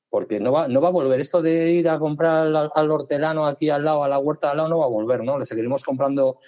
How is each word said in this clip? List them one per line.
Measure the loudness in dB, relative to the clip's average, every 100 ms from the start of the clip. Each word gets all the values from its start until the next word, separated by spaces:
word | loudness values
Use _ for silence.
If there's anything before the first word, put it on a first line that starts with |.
| _
Porque | -4 -4 -2
no | 0
va, | 0 0
no | 2
va | 2
a |
volver | 2 2 0
esto | 0 0
de | 2 2 2
ir | 2 2
a | 0
comprar | -2 0 0 2 2
al, | 0 0
al | 0 2
hortelano | 0 -2 -2 -2 0
aquí | -2 0 0
al | 0
lado, | 0 0
a | 0
la | 0
huerta | 0 -2 -2
al | -2
lado, | 0
no | 0
va | 0
a |
volver, | 0 0 -2
¿no? | -2 -4
Le |
seguiremos | -4 -6 -2 -4
comprando | -4 -2 -2 2 0 -2